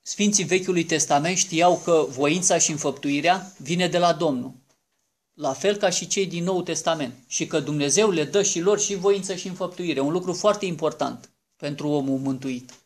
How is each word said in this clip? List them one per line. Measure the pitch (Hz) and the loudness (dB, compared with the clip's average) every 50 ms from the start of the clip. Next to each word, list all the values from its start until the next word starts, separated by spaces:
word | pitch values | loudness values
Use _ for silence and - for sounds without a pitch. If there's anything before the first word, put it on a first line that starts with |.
Sfinții | _ - - - 208 208 202 - 185 | _ -12 -2 2 2 2 2 2 2
Vechiului | 139 185 190 185 - 180 170 165 | 2 2 0 2 0 0 0 0
Testament | 170 165 151 - - 147 143 151 175 185 | 0 0 0 2 2 2 2 2 0 0
știau | 175 - - 165 160 170 180 175 | 0 -2 0 2 4 6 6 4
că | - - 180 170 160 147 - | 4 2 2 4 4 2 0
voința | 131 123 147 147 160 185 175 - 180 | -2 0 0 2 2 2 2 2 2
și | 165 - - | 2 2 0
înfăptuirea | 156 139 - 147 131 - - 143 143 147 147 170 185 190 180 - - | -2 -2 -4 -4 -4 -2 -4 -2 -2 2 2 2 2 2 -2 -12 -18
vine | - 147 131 175 175 180 | -16 -6 -4 -2 0 0
de | 175 170 | 2 2
la | 175 175 175 165 | 4 4 4 2
Domnul, | 156 170 156 135 123 123 131 - - _ _ _ _ _ _ _ _ _ _ _ _ _ _ _ | 2 0 0 0 -2 -6 -8 -12 -18 _ _ _ _ _ _ _ _ _ _ _ _ _ _ _
la | - 147 139 131 | -6 -4 -4 -4
fel | - - 202 208 | 0 -2 -2 0
ca | 202 208 185 | 2 0 0
și | 180 - 175 | 0 0 -4
cei | - - 202 196 | -2 -2 -2 -2
din | 180 170 170 170 | -2 -2 -4 -2
Noul | 185 190 180 175 | 0 -2 -2 -2
Testament, | 180 165 165 - 175 165 156 139 120 123 - _ | -2 -6 -2 -2 -2 -2 -2 -4 -8 -8 -16 _
și | _ - - 156 | _ -6 -6 -4
că | 151 - 156 | -2 -2 -2
Dumnezeu | 139 143 151 147 143 143 135 196 220 214 | -2 0 -2 0 0 2 4 4 4 4
le | 185 160 147 | 2 0 0
dă | 143 - 202 196 | 0 0 0 0
și | 196 - 175 | 2 -2 0
lor | 170 196 208 208 | 2 2 2 2
și | - - 202 | 0 -4 -4
voință | 185 180 202 202 196 196 - 190 | 0 2 2 2 2 0 -6 -8
și | 180 - | -8 -8
înfăptuire, | 190 175 - 190 180 185 - 180 170 147 131 | -10 -6 -6 -8 -8 -6 -6 -4 -2 0 0
un | 139 147 | 0 0
lucru | 165 180 180 185 170 | 0 -2 -2 -4 -4
foarte | - - 208 202 202 202 | 2 2 2 2 2 -2
important | 185 170 147 156 151 151 - 139 127 120 - - _ _ _ _ _ _ | -4 -4 -2 -2 -4 -2 -2 -4 -4 -4 -10 -18 _ _ _ _ _ _
pentru | _ 156 147 147 - 156 147 | _ -8 -8 -6 -4 -2 0
omul | 147 147 135 135 135 | 0 0 0 0 -2
mântuit. | 131 135 135 131 127 135 135 127 120 123 - - _ _ | 0 0 -2 -4 -2 -4 -6 -6 -6 -10 -14 -20 _ _